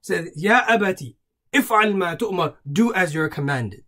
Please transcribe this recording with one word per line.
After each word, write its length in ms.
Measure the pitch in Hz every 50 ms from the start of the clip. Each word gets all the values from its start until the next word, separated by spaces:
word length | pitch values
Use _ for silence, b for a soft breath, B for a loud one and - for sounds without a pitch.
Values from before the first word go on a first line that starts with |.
He 40 | _
said, 240 | - 190 175 165 175 -
"Ya 280 | 147 165 202 226 254 - -
abati, 480 | 233 220 208 190 190 - 143 117 - _ _ _ _ _ _ _
if'al 420 | - 285 247 - 233 214 214 214 202
ma 200 | 190 180 170 165
tu'mar, 400 | 165 240 214 190 175 165 - - _ _ 139
do 220 | 143 165 233 233
as 220 | 220 190 180 160 147
you're 140 | 160 156 156
commanded." 560 | - - 143 139 143 127 117 101 98 - -